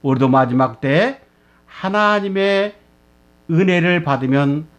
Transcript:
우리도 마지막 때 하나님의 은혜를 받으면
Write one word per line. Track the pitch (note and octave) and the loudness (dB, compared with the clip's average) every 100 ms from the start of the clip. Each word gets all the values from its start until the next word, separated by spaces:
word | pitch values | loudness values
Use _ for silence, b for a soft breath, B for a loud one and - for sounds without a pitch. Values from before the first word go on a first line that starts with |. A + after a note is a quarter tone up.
우리도 | C#3+ C3 C3 | 0 0 2
마지막 | C3 C3 B2 C3 A#2 | 2 2 0 -2 -2
때 | C3+ D3 A#3 C4+ _ b b b b | -2 0 0 -4 _ b b b b
하나님의 | - F#3+ G#3 G#3 G#3 G3 G3 G3 G3 G3+ G3+ _ _ _ _ _ _ _ | -10 -6 -2 0 0 -2 -2 0 0 -2 -8 _ _ _ _ _ _ _
은혜를 | E3 F#3+ F3+ E3+ F3 | 0 2 2 2 0
받으면 | D3 C3+ C3 C#3 C#3+ D3 D#3 | 0 -2 0 0 0 -2 -8